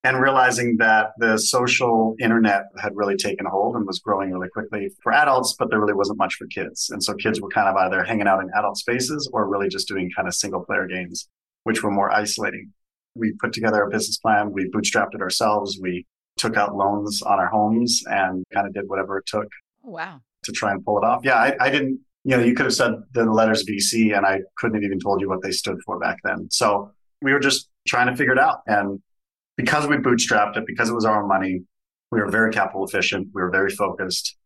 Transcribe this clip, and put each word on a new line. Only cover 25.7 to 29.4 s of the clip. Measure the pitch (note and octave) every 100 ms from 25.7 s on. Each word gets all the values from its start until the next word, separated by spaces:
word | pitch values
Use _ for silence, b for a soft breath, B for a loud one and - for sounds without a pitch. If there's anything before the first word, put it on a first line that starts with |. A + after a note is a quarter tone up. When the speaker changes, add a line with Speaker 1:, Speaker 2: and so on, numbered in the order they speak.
| F2
Speaker 1:
for | - F2
back | F2+ F#2
then. | F#2+ F#2 F2+
So | - A2 G2+ G2+ _ _ _
we | C3+
were | C#3
just | C#3 C3+ - _ -
trying | B2 B2
to |
figure | B2+ B2+
it | B2+
out. | D3 -
And | - G#2 G2 G2 _ _ _ _